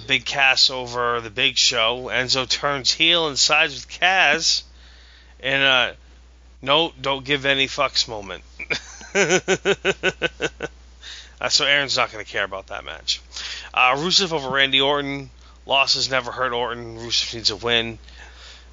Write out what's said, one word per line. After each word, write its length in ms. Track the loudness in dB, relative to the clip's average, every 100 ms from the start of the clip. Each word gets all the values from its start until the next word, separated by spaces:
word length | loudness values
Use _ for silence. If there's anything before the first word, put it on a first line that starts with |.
| 2
Big 200 | -2 0
Cass 440 | 2 4 4 2
over 520 | 0 -6 -2 0 -2
the 80 | -4
Big 280 | 0 0 2
Show. 520 | 2 2 2 0 -2
Enzo 360 | -2 0 0 -2
turns 440 | -2 -2 -2 -2
heel 360 | 2 4 2 0
and 120 | 0
sides 340 | 2 2 2
with 140 | -2 -12
Cass 760 | -2 2 4 4 4 2 -2 -4 -20 -20 -20 -20 -20 -20 -10
in 220 | -2 2
a 340 | 4 4 2 -4 -20 -20 -20 -20 -20 -8
no, 300 | 2 2 2 -2
don't 220 | -4 -4 -2
give 200 | -2 0
any 220 | 0 0
fucks 400 | 0 -2 0 -4
moment. 360 | -6 -10 -12 -14 -14 -8 -8 -8 -20 -4
<laughs> 1600 | 2 4 2 2 0 0 0 0 -2 -2 -2 -6 -4 -6 -6 -12 -12 -20 -20 -18 -18 -18 -8
Uh, 80 | -4
so 160 | -2 0
Aaron's 320 | 0 0 0
not 140 | -2
gonna 120 | -4
care 200 | -8 -4
about 240 | -4 -6 -10
that 180 | -12 -12
match. 340 | -12 -6 -6 -8 -14 -12 -12 -4
Uh, 220 | 2 4 4
Rusev 360 | 2 2 2
over 160 | -2 -2
Randy 320 | 2 4 4
Orton. 520 | 4 2 0 -6 -8 -18 -20 -12 -2
Losses 420 | 0 2 0 0
never 240 | -2 -2
hurt 220 | -2 -2
Orton. 460 | -2 -2 -6 -10 -10
Rusev 340 | -4 -4 -2
needs 160 | -2 -2
a 60 | -2
win. 420 | 0 2 0 -6 -14 -20 -20 -20 -20 -20 -20